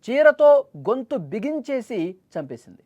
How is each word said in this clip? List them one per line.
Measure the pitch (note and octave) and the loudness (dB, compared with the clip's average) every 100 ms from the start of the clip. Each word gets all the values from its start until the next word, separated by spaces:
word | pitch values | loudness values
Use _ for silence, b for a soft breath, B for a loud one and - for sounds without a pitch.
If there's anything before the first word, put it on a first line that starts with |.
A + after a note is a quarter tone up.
| - | -4
చీరతో | C4+ D4+ D4 D4 C#4+ - D3+ | 2 2 6 6 6 2 -10
గొంతు | C#3 B3+ A#3+ C4+ | -4 -4 -4 -8
బిగించేసి | D3 G#3+ B3+ D#4 C4+ C4 G#3+ G#3+ E3 F#3 _ | -6 -8 -6 -6 -6 -8 -6 -6 -6 -10 _
చంపేసింది. | F3 C#3 - - F2 | -12 -12 -16 -20 -20